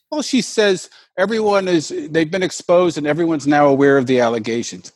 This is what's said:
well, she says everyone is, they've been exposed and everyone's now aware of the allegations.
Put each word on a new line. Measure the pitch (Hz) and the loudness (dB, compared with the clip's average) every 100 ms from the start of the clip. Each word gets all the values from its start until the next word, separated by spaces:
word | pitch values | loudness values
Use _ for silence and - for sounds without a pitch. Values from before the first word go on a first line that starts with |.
| _ | _
well, | 302 | -8
she | - 262 | -2 -2
says | - - 208 185 - _ _ - | -2 0 0 0 -6 _ _ -4
everyone | 196 226 214 202 185 | -2 0 0 0 0
is, | 170 147 185 151 | -2 -2 -10 -4
they've | 156 156 | -2 -2
been | 185 | -2
exposed | 180 - - 175 180 160 | -4 -6 0 2 2 -2
and | 147 | -4
everyone's | 147 165 160 135 | -2 0 -2 0
now | 147 147 | 4 4
aware | 139 139 139 | 4 4 4
of | 127 | 2
the | 127 | 2
allegations. | 120 117 110 117 117 92 - | 2 0 -4 -6 -6 -12 -20